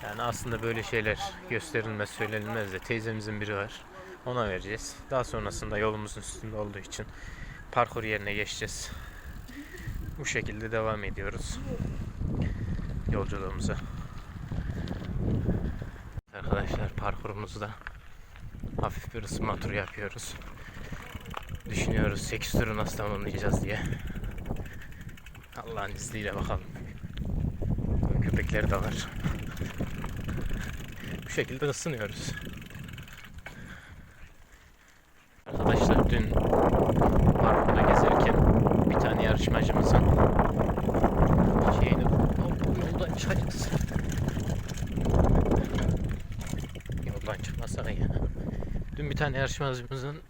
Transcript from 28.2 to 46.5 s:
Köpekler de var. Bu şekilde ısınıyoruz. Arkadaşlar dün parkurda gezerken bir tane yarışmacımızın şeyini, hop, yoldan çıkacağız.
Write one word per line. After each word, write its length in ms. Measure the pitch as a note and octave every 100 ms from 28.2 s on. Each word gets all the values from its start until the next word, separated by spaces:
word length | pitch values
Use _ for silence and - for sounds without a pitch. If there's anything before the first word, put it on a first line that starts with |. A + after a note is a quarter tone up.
Köpekler 480 | - - G2+ G#2+ G#2+
de 60 | G2
var. 320 | - - - - - - - - - - - - - - - - - - - - - - - - -
Bu 40 |
şekilde 300 | - B2+ B2+ D3
ısınıyoruz. 680 | C3+ E3+ B2+ G#2 - - - - - - - - - - - - - - - B2 - - - - - - - - - - - - - - - - - -
Arkadaşlar 640 | - - - - - -
dün 200 | - - - - - - - - - - - - -
parkurda 420 | A2 A2 - -
gezerken 520 | G#2 G#2 - - - - - - - - -
bir 40 |
tane 280 | - A2+ G#2+
yarışmacımızın 800 | A2 A2 - A2+ A2 - - - - - - - - - - - - - - - - - - - B3 -
şeyini, 240 | - -
hop, 720 | - - - - - - - - -
yoldan 220 | - F#3
çıkacağız. 540 | - - F#3+ - - - D#3+ - - - - - - - - - - - - - - - - - - - - - - - - - - -